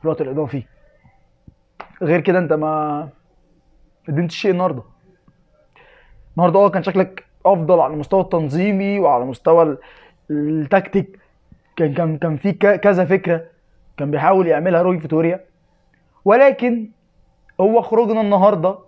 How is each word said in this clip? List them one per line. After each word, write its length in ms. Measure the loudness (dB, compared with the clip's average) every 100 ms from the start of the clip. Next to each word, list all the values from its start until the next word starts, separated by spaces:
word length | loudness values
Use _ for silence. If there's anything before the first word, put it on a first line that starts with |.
الوقت 160 | -4 -4
الإضافي. 420 | -4 -4 -6 -8 -12 _ _ _ _ _ _ _ -20 _ _ _ -20 _
غير 180 | -2 0
كده 180 | 0 0
أنت 140 | 0
ما 560 | -2 -2 -4 -4 -6 -10 _ _ _ _ _ _ _ _ _ -8
قدمتش 280 | -4 -4 -4
شيء 140 | -2
النهاردة. 320 | 0 -2 -4 -12 _ _ _ _ _ _ _ _ _ _ _ _ -20 -14 0
النهاردة 220 | 2 4
أه 100 | 2
كان 140 | 2
شكلك 420 | -2 -2 -2 -4 _ _ 2
أفضل 340 | 2 2 2
على 140 | 2
المستوى 260 | -2 -2 -2
التنظيمي 760 | 0 -2 -2 -2 0 0 -2 0
وعلى 260 | 0 0
مستوى 380 | -2 -4 2 4
ال-، 160 | 2 -2 -12 -20 _ _ _
التكتيك. 880 | -6 -4 -4 0 -2 0 -4 -4 -12 _ _ _ -20 _ -4
كان، 180 | -2
كان، 240 | -2 -4 -4
كان 180 | -4 -2
في 160 | -4
ك-، 280 | 0 2 2
كذا 240 | 2 2
فكرة 400 | 2 0 0 -4 -6 _ _ _ _ -10
كان 140 | -6
بيحاول 360 | 0 2 2 2
يعملها 360 | 0 0 0
روي 180 | 0 -2
فيتوريا، 440 | -2 -2 0 -2 -10 _ _ _ _ _ _ _
ولكن 680 | 2 6 6 4 -2 -2 -6 _ _ _ _ _ _ _
هو 220 | 2 2
خروجنا 380 | 0 0 0 0
النهاردة 580 | 0 2 2 2 -2 -4